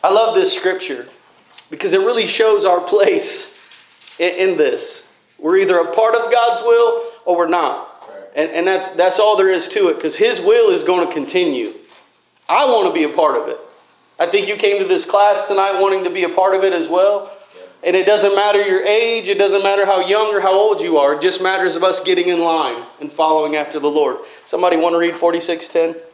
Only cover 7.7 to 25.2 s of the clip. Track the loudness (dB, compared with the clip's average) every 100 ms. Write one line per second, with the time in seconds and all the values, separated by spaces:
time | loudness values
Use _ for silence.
7.7 | -6 -12 -20 -20 -20 -12 -6 -4 -2 -2
8.7 | -2 -4 0 0 2 2 4 2 0 -2
9.7 | 0 0 0 -4 0 0 2 2 4 4
10.7 | 2 0 0 0 -4 -4 0 0 -2 -6
11.7 | -12 -20 -20 _ _ _ _ -2 0 2
12.7 | 2 0 0 -2 0 0 0 -4 -10 -14
13.7 | _ _ _ _ _ -2 -2 -2 -2 0
14.7 | 0 0 -2 0 2 2 2 -2 -2 0
15.7 | 0 0 0 -2 -4 -2 0 2 2 0
16.7 | 0 -2 0 2 0 -6 -18 -20 -20 -20
17.7 | _ -2 0 2 2 2 2 2 2 2
18.7 | 0 2 0 0 -2 -4 0 2 2 0
19.7 | 0 2 0 2 0 0 0 2 2 2
20.7 | 0 0 2 2 2 -2 0 -2 0 -2
21.7 | 0 -2 -2 -2 0 0 0 0 0 -2
22.7 | -6 -14 -16 -14 -2 0 2 0 -4 -4
23.7 | -4 -2 0 0 -2 -12 -20 -8 -2 0
24.7 | 0 0 0 -2 0